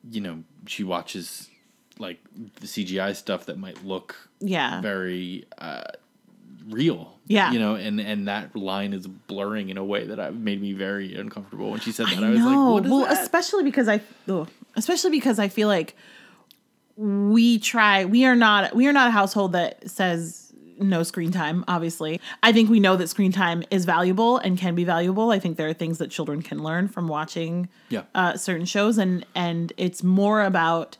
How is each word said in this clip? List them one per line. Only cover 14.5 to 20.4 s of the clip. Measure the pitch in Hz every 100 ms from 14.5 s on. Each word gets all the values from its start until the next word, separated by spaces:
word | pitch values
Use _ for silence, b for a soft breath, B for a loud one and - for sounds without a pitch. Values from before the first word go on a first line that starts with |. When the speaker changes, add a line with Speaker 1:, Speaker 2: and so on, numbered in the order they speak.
| _ - -
Speaker 2:
especially | 220 349 370
because | 311 254 214
I | 202
feel | 202 214
like | 190 160 - b b b b b _ _ _ _ -
we | 214 202 202 226 233 233
try, | - 240 214 196
we | 185 226
are | 262
not, | 240 226 208 196
we | 220 269
are |
not | 285 247
a |
household | 220 196 208 190
that | 180 170 - -
says | - 185 170 165 -